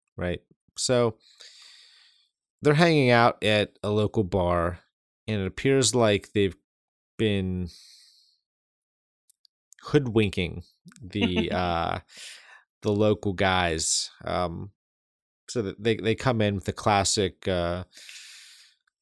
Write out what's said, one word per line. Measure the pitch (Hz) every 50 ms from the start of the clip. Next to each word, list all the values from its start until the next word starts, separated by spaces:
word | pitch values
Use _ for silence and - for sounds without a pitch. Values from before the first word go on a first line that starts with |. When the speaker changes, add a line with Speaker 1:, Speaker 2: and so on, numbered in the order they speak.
| _ _ -
Speaker 1:
Right. | - 92 87 85 - _ _ _ _ _ _ -
So | - - - 127 120 120 113 - _ _ _ _ - - - - - - - - - - _ _ _ _ _ _ _ _ _ _ _ _ _ _ -
they're | - 147 147
hanging | 151 175 170 160 147 131 123
out | 120 117 117 120 - - -
at | 107 107 104 101 - _ - -
a | 104
local | 104 107 107 101 - 117 104
bar, | 87 98 95 87 87 87 87 85 87 87 - _ _ _ _ _ _ _ _ - -
and | 107 101
it | 95
appears | 92 - - - 139 135 135 127 107 107
like | 123 113 107 104 95 - - -
they've | 107 98 92 87 _ _ _ _ _ _ _ _ _ _ _ _
been | - 113 107 101 98 92 92 90 90 90 85 - - - - - - - _ _ _ _ _ _ _ _ _ _ _ _ _ _ _ _ _ _ _ _ _ _ _ _ _ - _ _ _ _ _ _ _ - - -
hoodwinking | - - 151 139 120 104 113 107 95 - 98 90 82 82 85 - _ _ _ _ - - -
the, | - 87 - 104 98 92 90 90 87 -
Speaker 2:
<laughs> | -
Speaker 1:
uh, | 92 90 87 85 85 82 87 90 90 - _ - - - - - - - - - - _ _ _ _
the | - 107
local | 104 101 107 107 107 - - 104 92
guys. | 87 98 95 92 92 90 85 80 80 78 - - - - - - - 82
Um, | 85 87 87 90 85 85 95 98 98 _ _ _ _ _ _ _ _ _ _ _ _ _ _ _ -
so | - 123 104
that | 98 - - 104
they, | 117 110
they | - 87 110 110
come | - - 131 120 110
in | 107 104 101
with | 95 -
the | - -
classic, | - - 113 104 101 95 - - 110 98 87 - - -
uh, | 98 92 87 85 85 87 90 90 _ - - - - - - - - - - - - - - - _ _ _ _ _ _ _